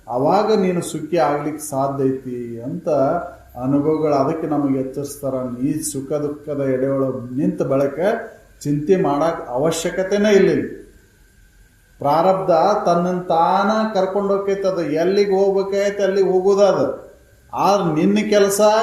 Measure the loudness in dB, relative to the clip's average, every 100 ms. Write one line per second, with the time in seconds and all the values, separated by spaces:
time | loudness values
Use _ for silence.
0 | -8 -2 2 2 2 2 0 -2 -4 -8
1 | -4 0 0 0 -4 -8 -6 -4 -2 0
2 | -2 -2 -6 -10 -10 -10 -10 -8 -2 0
3 | 0 -2 -6 -14 -18 -8 -2 0 0 0
4 | 2 0 0 -2 -2 -2 0 0 -4 -6
5 | -10 -8 -6 -6 -6 -4 -2 -2 -6 -8
6 | -6 -4 -4 -6 -8 -4 -2 0 0 0
7 | -2 -4 -6 -4 -2 -2 0 0 0 0
8 | -2 -2 -6 -16 -20 -10 -4 -2 2 2
9 | 2 0 0 -2 -4 -2 0 0 -4 -4
10 | -2 2 4 6 6 2 -2 -8 -18 -20
11 | _ _ _ _ -20 _ -20 _ _ -6
12 | 0 2 2 2 2 4 4 2 2 2
13 | 2 -2 0 2 4 2 2 0 0 0
14 | 0 0 0 0 0 -2 -2 -2 -2 0
15 | 2 2 2 2 2 0 0 0 -2 0
16 | 0 2 2 2 2 4 4 4 -2 -4
17 | -12 -20 _ _ _ -2 2 2 0 0
18 | 2 2 2 4 4 4 4 4